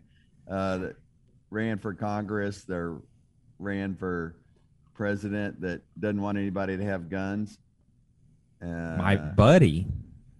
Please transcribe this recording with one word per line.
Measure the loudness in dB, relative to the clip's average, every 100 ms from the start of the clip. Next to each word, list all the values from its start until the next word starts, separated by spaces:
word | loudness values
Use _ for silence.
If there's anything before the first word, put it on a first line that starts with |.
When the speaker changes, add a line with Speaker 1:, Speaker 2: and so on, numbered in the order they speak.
| -10 -20 -20 -20 -6
Speaker 1:
uh, | -2 0 -2
that | -4 -10 -20 _ _ -20 -8
ran | -4 -2 -2
for | -4 -4
Congress, | -2 -2 -2 -2 -2 -4 -6
that | -4 -4 -8 -14 -20 _ _ -20 -10
ran | -6 -4 -4 -4
for | -4 -2 -4 -8 _ -20 _ _ -16
president, | -4 -2 0 -2 -2 -4 -4
that | -6 -6 -8 -4
doesn't | -2 0
want | 0 0
anybody | -2 -2 -2 -2
to |
have | -2 -4 -4
guns? | -4 -2 -4 -6 -10 _ _ _ _ _ _ -20 -20 _ -12
Uh, | -8 -6 -4 0
Speaker 2:
My | 2 2
buddy? | 2 6 10 10 8 4 -2 -4 -8 -18 -20 -2